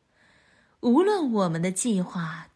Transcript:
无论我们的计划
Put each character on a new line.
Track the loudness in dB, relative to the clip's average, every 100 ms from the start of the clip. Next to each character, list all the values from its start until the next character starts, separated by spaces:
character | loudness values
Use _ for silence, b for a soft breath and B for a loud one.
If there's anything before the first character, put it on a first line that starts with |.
| _ b b b b b b b
无 | 2 4
论 | 4 2 0
我 | 0 0
们 | 0
的 | -2
计 | -2 -2 -2
划 | -2 -6 -8 -10 -18